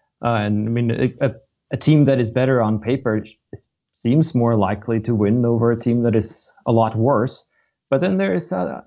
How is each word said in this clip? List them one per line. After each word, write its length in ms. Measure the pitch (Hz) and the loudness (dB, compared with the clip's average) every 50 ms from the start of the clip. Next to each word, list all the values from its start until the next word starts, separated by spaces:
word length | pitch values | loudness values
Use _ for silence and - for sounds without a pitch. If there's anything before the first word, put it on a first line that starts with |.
| _ _ _ _ | _ _ _ _
Uh, 120 | - 120 117 | -4 -2 -2
and 340 | 107 104 104 107 104 107 | 0 0 -2 -2 -2 -2
I 40 | 113 | -2
mean, 200 | 117 120 120 117 | -2 -2 -2 -2
a, 340 | - - 131 127 - - 143 | 0 0 -2 -2 -2 -2 -4
a, 100 | 123 - - - _ _ _ _ - | -4 -4 -8 -14 _ _ _ _ -10
a 60 | - | -10
team 260 | 113 - 151 156 147 143 | -2 2 4 4 6 6
that 160 | 135 135 135 | 4 4 2
is 100 | 120 107 | 0 0
better 320 | 117 127 131 131 135 123 | 0 0 0 2 2 2
on 180 | 110 107 110 107 | 2 0 0 -2
paper 440 | - 117 135 131 - 120 107 110 107 - - _ _ _ - - _ _ _ _ _ _ _ | -2 -2 -4 -2 -2 -2 -2 -2 -4 -8 -14 _ _ _ -20 -20 _ _ _ _ _ _ _
seems 420 | _ - 117 131 160 156 160 - | _ -2 2 2 2 2 2 0
more 220 | 123 117 117 117 | 0 2 2 2
likely 420 | 107 98 92 104 101 - - 113 110 | 2 0 0 -2 -4 -4 -4 -4 -2
to 160 | 110 120 117 | -2 -2 0
win 300 | 104 104 101 113 123 120 | 0 2 2 2 2 0
over 260 | 117 117 113 117 117 | 0 0 2 2 0
a 80 | 117 117 | 0 0
team 240 | - 120 117 120 117 | 0 0 0 2 2
that 140 | 117 110 | 2 2
is 340 | 113 104 - - - - - - _ _ | 0 0 -2 -8 -16 -20 -20 -20 _ _
a 80 | - 117 | 0 2
lot 240 | 113 113 110 113 | 2 2 2 0
worse. 480 | 110 113 135 139 107 120 131 - - - _ _ _ _ _ _ _ _ _ | 0 2 2 2 2 0 -2 -4 -10 -18 _ _ _ _ _ _ _ _ _
But 100 | 135 135 | -2 0
then 160 | 175 190 190 | 0 0 0
there 160 | 190 196 196 185 | 0 0 0 -2
is, 180 | 175 170 - | -4 -4 -4
uh, 300 | 185 185 180 139 - - - | -4 -4 -4 -6 -8 -10 -10